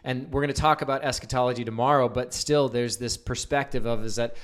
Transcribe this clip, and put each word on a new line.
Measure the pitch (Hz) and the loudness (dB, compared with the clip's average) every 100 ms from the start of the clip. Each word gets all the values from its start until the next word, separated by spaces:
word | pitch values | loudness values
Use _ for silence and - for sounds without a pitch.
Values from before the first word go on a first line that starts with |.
And | 131 127 139 | -6 -4 -4
we're | 135 | -2
gonna | 143 | 0
talk | 135 156 147 | 2 2 2
about | 139 135 | 2 -2
eschatology | 143 - 117 127 127 120 | -2 -4 -4 0 0 0
tomorrow, | 113 113 131 147 123 | -4 0 4 4 4
but | 123 123 | 0 -4
still | - - 147 135 | -6 0 2 2
there's | 120 120 - | 0 -2 -4
this | 120 - | -6 -6
perspective | - 123 - 143 135 123 113 | -6 -6 -2 -2 0 0 0
of, | 113 | 0
is | 113 110 | 0 -2
that, | 117 - | -2 -4